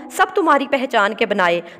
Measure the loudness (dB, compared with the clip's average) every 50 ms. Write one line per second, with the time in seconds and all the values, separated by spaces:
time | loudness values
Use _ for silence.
0 | -14 -10 -2 0 0 0 0 0 2 2 2 2 2 0 -2 -2 -2 0 0 0
1 | 0 0 0 -2 -2 -2 0 0 2 2 2 0 -2 -8 -14 -2